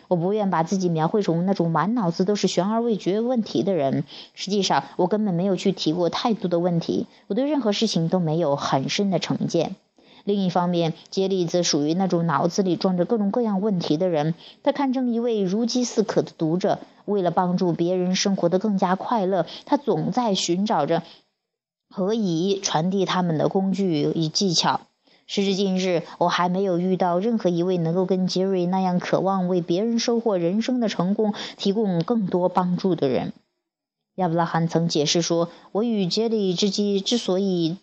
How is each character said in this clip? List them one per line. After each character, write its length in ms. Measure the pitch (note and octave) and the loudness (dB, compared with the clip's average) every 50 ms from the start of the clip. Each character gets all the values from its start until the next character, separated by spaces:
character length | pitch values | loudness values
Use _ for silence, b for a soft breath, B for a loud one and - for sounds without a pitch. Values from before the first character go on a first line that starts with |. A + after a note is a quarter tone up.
| B | B
我 80 | B F#3 | B -2
不 180 | E3 E3 F#3 G#3 | 0 0 0 0
愿 160 | G#3+ G3+ G3 | 0 0 0
把 140 | F3 D#3+ E3 | 0 0 0
自 160 | E3 G3+ F#3+ | 0 0 0
己 100 | F3+ F3+ | 0 0
描 180 | E3 D#3 D#3 | 2 2 0
绘 140 | E3 - G#3+ | 2 2 0
成 240 | G3 - E3 E3 F3+ | 2 2 0 0 0
那 80 | G3 F#3+ | 0 0
种 160 | - E3+ E3 | 2 0 2
满 240 | E3 D3+ D#3+ G3+ A#3+ | 2 2 0 2 0
脑 160 | B3+ G3 E3+ | 0 0 0
子 160 | E3+ - F#3+ | 0 0 0
都 100 | F#3+ G#3 | 0 0
是 120 | G3 - | 0 0
悬 200 | F#3 - F#3 F3 | 0 2 0 0
而 140 | G#3 A3 A3+ | 0 0 0
未 160 | A#3 A#3+ A3 | 0 0 0
决 240 | F3+ - E3 F#3+ G#3+ | 0 0 -2 0 0
问 220 | A#3 A#3+ C4 A#3+ G3+ | 0 0 0 0 -2
题 180 | - - - | -2 -2 -2
的 120 | - G3 F#3+ | 0 0 0
人， 320 | D#3+ C#3 C3+ C3+ C3+ D#3+ B B B B B B | 2 0 0 0 -2 -4 B B B B B B
实 160 | - - F#3 | -12 -6 -2
际 140 | G3+ G#3 F#3 | -2 0 0
上 220 | - E3+ C#3 - - - | 2 0 0 0 -4 -2
我 100 | - F3+ | -2 0
根 180 | F3 A3 G#3+ G#3+ | 0 2 0 0
本 120 | G#3 F3 | 0 0
没 100 | E3 F#3 | 0 0
有 100 | G3+ F#3 | 0 0
去 160 | E3+ - G3+ | 2 0 0
提 220 | F#3+ - - D#3+ D#3 | 0 2 0 -2 0
过 160 | F3+ F3 E3 | 2 0 0
太 240 | - - - B3 A3 | 0 0 0 0 0
多 160 | - - F3 | 0 0 0
的 80 | F3+ | 0
问 220 | E3+ F3 F3+ F3 E3 | 2 2 2 0 0
题， 260 | - - - - - B B B B | 0 0 -2 -2 -2 B B B B
我 80 | _ G3+ | _ -2
对 120 | A3 C4+ | -2 0
任 140 | C#4+ D#4 C#4+ | 0 0 0
何 100 | A3 G#3 | 0 0
事 140 | G3+ - A3+ | 0 0 0
情 240 | G#3 - F3 E3 E3 | 0 0 0 0 2
都 100 | F#3 F#3 | 2 0
没 200 | F3 D#3 D3+ E3+ | 0 0 0 0
有 160 | E3+ C#3+ C#3+ | 0 0 0
很 340 | C#3 - - - C3+ C3+ C#3+ | -2 -2 -2 -2 0 0 -2
深 220 | - - G3+ G3 | -2 -2 0 0
的 80 | F#3 - | 0 -2
成 260 | - - - - - | -2 -2 -2 -2 -2
见。 280 | D3 - E3+ D#3 - G3 - _ _ _ B B B B B B | 0 0 0 -2 -2 -6 -12 _ _ _ B B B B B B
另 200 | G3 G3+ G3+ F#3+ | -2 -2 0 0
一 60 | F3+ | 0
方 200 | - F#3 F3 F3 | 0 0 0 2
面， 240 | F3 E3+ E3+ D#3+ D#3+ B B B | 0 0 0 0 -2 B B B
杰 160 | - G3 F#3+ | -2 -2 0
里 180 | F#3+ G3 F#3 F3 | 0 2 0 0
则 160 | E3 - F3+ | 0 0 0
属 240 | E3+ - - D3 C#3+ | 0 2 0 0 0
于 80 | D3 E3 | 0 0
那 140 | F#3 G3 | 0 0
种 180 | F3 F3+ E3+ E3+ | 0 0 0 0
脑 220 | E3+ C#3+ C#3 D#3+ | 0 0 2 0
子 160 | E3+ - G#3 F#3+ | 0 0 0 0
里 120 | F#3+ E3 | 0 0
装 220 | D#3+ - F#3+ F#3 | 0 0 0 0
着 80 | F3 F3 | 0 0
各 140 | - A#3+ A3 | 0 0 0
种 100 | G#3 G3 | 0 0
各 140 | G3 B3+ A#3+ | 0 0 0
样 180 | A3 G3+ F#3+ | 0 0 0
问 160 | G3+ A3 G3 F3 | 0 0 0 -2
题 180 | E3 - D3+ | 0 0 0
的 120 | D#3 F#3 F#3 | 0 2 0
人， 240 | E3+ D3 D3 D#3+ E3 B B B B B - | 0 2 0 0 -2 B B B B B -4
他 80 | D4 | -2
堪 220 | C#4 C#4+ C#4+ C4+ A#3+ | 0 0 -2 0 0
称 200 | C4 B3+ B3 A3+ | 0 0 0 0
一 60 | A#3 | 0
位 240 | A#3 B3 A3+ G#3 G3 | 0 0 0 0 0
如 240 | F3 F#3+ A3 A#3+ | 0 0 0 0
饥 160 | A3+ - B3+ B3 | 0 0 -2 -2
似 180 | - - A#3 | 0 0 -2
渴 220 | G3 - - D#3+ D3 | -2 0 0 -2 -2
的 80 | - - | -2 -4
读 220 | - E3 D#3 E3 | -4 -2 0 0
者， 220 | F#3 - F#3 C#3+ - B B B B B | 0 0 0 0 -2 B B B B B
为 160 | - G#3 G3+ | -4 -2 0
了 80 | F3+ E3+ | 0 0
帮 260 | E3+ G3 F#3 F3+ F3+ | 0 0 0 0 0
助 160 | F#3 F#3+ F3 | 0 0 0
别 240 | D#3 - E3+ E3+ F#3 | 0 0 0 0 0
人 200 | F#3 F3+ F3+ F#3 | 0 0 0 -2
生 200 | - - G3+ G3 | 0 0 0 0
活 140 | - - E3+ | 2 0 2
得 80 | F3 | 2
更 220 | F#3 - A3 G3 F#3+ | 2 0 0 0 0
加 160 | G3+ F3 F#3 | 2 0 0
快 320 | F#3+ - - B3 A3 F#3 | -2 0 -2 -2 0 0
乐， 180 | F#3 G3 F3+ D#3 B B B B | 0 0 0 -2 B B B B
他 120 | - D4 | -2 -2
总 340 | C4 - A3+ F#3 D#3 D#3 D#3 | 0 2 0 0 0 0 0
在 220 | F3+ B3 A#3+ A3 F#3+ | 0 0 0 0 0
寻 320 | F3+ - - E3+ F#3 G3+ | 0 0 -2 0 0 0
找 200 | A3 G#3 E3 C#3+ | 0 2 0 2
着 180 | C#3+ E3 E3 B B B B B _ _ _ _ _ _ _ _ _ _ _ _ _ | 2 0 -2 B B B B B _ _ _ _ _ _ _ _ _ _ _ _ _
何 240 | - G#3 F3+ G3 A3+ | -6 -4 -2 -2 0
以 460 | A#3+ G#3 F3+ E3 D#3+ F3 G3+ G3 G3 | 0 0 0 0 0 0 0 -2 -2
传 300 | - - - D#3 D#3+ F#3 | -2 -2 0 0 0 0
递 140 | F#3+ G3 F#3 | 0 0 0
他 180 | - - F#3 F3+ | 0 0 0 0
们 140 | F3 D#3+ | 2 2
的 100 | C#3+ C#3+ | 2 2
工 240 | D3+ - G3 F#3+ G3 | 2 2 2 0 0
具 400 | F#3 F#3+ G3 F#3 D#3+ D3 D3 D3+ D#3 | 0 0 0 0 2 2 0 0 0
与 140 | E3 E3 | 0 -2
技 260 | D#3 - - G3+ F#3 E3 | -2 0 0 0 0 0
巧。 280 | - - D#3 B2+ - - _ _ _ b b b b b | 2 2 2 0 0 -6 _ _ _ b b b b b
时 200 | - - G#3 G3 | -6 -4 -2 0
至 100 | G3 G3 | 0 0
今 240 | F3+ G3+ F#3+ F#3 F#3 | 0 0 0 0 0
日， 240 | F#3 F#3 F3 D#3 E3 B B | 0 0 0 0 -2 B B
我 100 | B E3+ | B 0
还 220 | F3 - - F3 F3+ | 0 2 0 0 0
没 120 | F3+ F#3+ | 0 0
有 160 | G3+ F#3+ F3 | 0 0 0
遇 200 | E3+ F3+ F#3+ F#3 | 0 2 0 0
到 220 | F3 F#3+ F3 E3+ F3+ | 2 2 0 0 0
任 180 | G3 A#3 A#3+ | 0 0 -2
何 120 | G#3+ - F3+ | 0 0 0
一 140 | F3 E3+ E3+ | 0 2 0
位 140 | F#3 F#3 | 0 0
能 180 | F3 E3 D#3+ E3 | 0 0 0 0
够 80 | F#3+ F#3 | 0 0
跟 240 | F#3 F#3+ F#3 F#3 | 0 0 0 0
杰 160 | F3+ - F3+ F#3+ | 0 0 0 0
瑞 220 | G3 F#3+ F3+ F3 | 0 0 0 0
那 160 | F3 F#3+ F#3+ | 0 0 0
样 180 | F#3+ F3+ F3+ F3+ | 0 0 0 -2
渴 220 | - - - D3 | 0 0 0 0
望 260 | E3+ F#3+ G3 F#3+ F3+ | 2 0 0 0 0
为 140 | F3 F#3 F3+ | 0 0 -2
别 240 | E3+ - E3+ F3+ A3 | 0 0 -2 0 0
人 120 | A#3 A#3 | 0 -2
收 220 | A#3 - B3+ A#3 A#3 | 0 0 0 0 0
获 180 | A3 A#3 G3 | 0 0 0
人 240 | F3+ E3+ E3+ F#3+ A3 | 0 0 0 0 0
生 200 | A3+ - B3+ B3 | 0 0 -2 0
的 80 | A#3 G3+ | -2 -2
成 260 | - - F3 F#3 G3+ | -2 -2 -2 0 0
功 180 | - G#3+ G#3 B B B B B | 0 0 -2 B B B B B
提 160 | - - G3+ | -4 -2 0
供 300 | F#3+ A3 A3 G3 F3+ E3 E3 | 0 2 0 2 2 0 0
更 240 | - A#3+ A3+ G3 | 0 0 0 0
多 220 | E3 - F3+ F3+ F3+ | 0 0 0 0 2
帮 260 | F3+ F#3+ F3+ F3+ F3+ | 2 2 0 0 -2
助 200 | E3 - F#3+ E3+ | 0 0 0 0
的 120 | - C#3 | 2 0
人。 240 | C3+ B2 F#2 - - - - _ _ _ _ _ _ _ _ _ _ _ _ _ _ _ | 0 0 0 -2 -4 -10 -14 _ _ _ _ _ _ _ _ _ _ _ _ _ _ _
亚 120 | - F#3 | -2 -2
伯 80 | E3+ E3 | 0 2
拉 100 | E3+ E3 | 0 0
罕 220 | - - E3 E3 | 0 0 0 0
曾 200 | D#3+ - E3 E3+ | 0 0 0 0
解 180 | E3 - D#3+ C#3+ | 2 0 0 0
释 160 | D3+ - F3 | 2 2 0
说， 260 | E3 - E3+ E3+ E3+ E3+ B B B B | 2 2 0 0 0 -2 B B B B
我 120 | - F#3+ A#3 | -4 -2 -2
与 240 | A#3+ A3+ G#3 F#3+ | 0 0 0 0
杰 200 | E3+ - G#3+ A3+ | 0 0 0 0
里 280 | A#3 A3+ A3 G3 F#3 F3 | 0 0 0 0 0 0
之 160 | E3+ G#3 G3+ | 0 0 0
间 320 | G3 - G#3 G3+ G3+ G3 G3 | 0 0 0 0 0 0 0
之 160 | - B3 A#3 | 0 -2 -2
所 180 | - - F3+ | 0 0 0
以 400 | F#3 G3+ G3 F3+ F3 E3 D#3+ F3+ - | 0 0 0 0 0 0 0 -2 -4